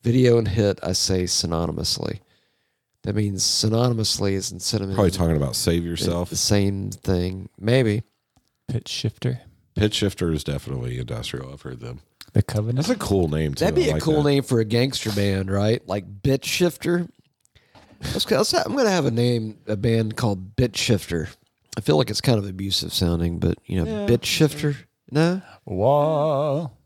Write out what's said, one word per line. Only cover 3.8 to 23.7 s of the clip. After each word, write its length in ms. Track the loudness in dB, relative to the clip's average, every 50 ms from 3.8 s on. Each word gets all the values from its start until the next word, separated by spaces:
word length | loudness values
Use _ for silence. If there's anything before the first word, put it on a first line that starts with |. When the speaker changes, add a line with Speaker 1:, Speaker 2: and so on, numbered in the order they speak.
| 2 2 2 0 0 -2 -2 0 0 0 0
Speaker 1:
is 180 | 0 -4 -6
in 80 | -10 -8
synonym. 360 | -6 -4 -2 -2 -2 -2 2
Speaker 2:
Probably 160 | 4 4 4
talking 260 | 4 2 0 2 2 2
about 180 | 0 -2 -2
Save 280 | -2 0 0 0 0 0
Speaker 1:
It's 180 | -4 -4 -2
Speaker 2:
Yourself. 300 | -2 -2 -2 -2 -4 -4
Speaker 1:
the 40 | -4
same 540 | -4 0 2 2 2 2 2 0 -2 -6 -8
thing. 600 | -8 -8 _ 0 0 0 0 -2 -6 -8 -12 -16 _ -6
Maybe. 420 | 0 2 2 4 4 2 0 0 -4 _ _ _ _ _ _ _ _ _ _ _ _ -8
Speaker 3:
Pitch 220 | -8 -6 -6 -6
Shifter? 520 | -10 -4 -4 -6 -6 -4 -6 -6 -6 -6 -12 -20 _ _ _ _ _
Speaker 2:
Pitch 180 | 0 2 2 2
Shifter 400 | 2 -2 -2 0 -2 -2 0 0
is 100 | -2 -2
definitely 540 | -4 -6 -6 -6 -8 -8 -6 -6 -6 -6 -8
industrial. 560 | -8 -8 -8 -8 -8 -8 -10 -10 -12 -14 -18
I've 80 | -16
heard 200 | -14 -14 -14 -12
them. 200 | -14 -14 -14 -16 _ _ _ _ -20 0 _
Speaker 3:
The 80 | 2
Covenant? 460 | 2 2 0 -2 -2 0 -2 -2 0 0
Speaker 2:
That's 120 | -2 -2
a 20 | 0
cool 220 | 0 2 2 2 2
name, 240 | 0 0 -2 -2 -2
too. 100 | 0 0
Speaker 1:
That'd 120 | 2 2
be 100 | 2 2
Speaker 2:
I 40 | 2
Speaker 1:
a 40 | 0
Speaker 2:
like 80 | 0
Speaker 1:
cool 220 | 0 0 2 2 2
Speaker 2:
that. 60 | 2
Speaker 1:
name 120 | 2 2 0
for 160 | 0 0 0
a 60 | 0
gangster 460 | 2 2 2 2 2 -2 -4 -4 -4
band, 400 | -2 0 0 2 2 0 0 0
right? 360 | 0 2 2 2 2 0 -2 -4
Like, 360 | -4 -4 -4 -8 -16 -4 _
Bitch 220 | 0 0 0 -2
Shifter. 640 | -4 0 2 2 0 0 -2 -2 0 0 0 -2 -4 -10 _ _ _ _ _ _ _ _ -20 _ _ _ -20 -20 _ -20 _
Let's, 280 | -8 -4 -2 -2 0 0
let's, 240 | 2 2 2 2 2
I'm 200 | 0 0 0 0
gonna 140 | 2 2 2
have 160 | 2 2 2
a 60 | 2
name, 480 | 2 2 2 2 2 0 -2 -4 -8 -12 _ -4
a 100 | -4 0
band 400 | 2 2 2 2 2 0 -2 0
called 380 | 0 0 0 -2 -6 -8 0
Bitch 200 | 0 0 0 0
Shifter. 540 | -2 2 2 2 2 2 -2 -4 -4 -4 -4 -8 _ _ _ _ _ _ _ -10 -6
I 40 |
feel 160 | 0 2 4 4
like 120 | 2 0
it's 120 | -2 -2
kind 180 | 2 2 2 2
of 80 | 0 -4
abusive 440 | -8 -6 -6 -4 -2 -4 -4 -4 -2
sounding, 440 | 0 0 2 2 2 0 -2 -2 0
but, 200 | 0 0 0 0 _
you 180 | -4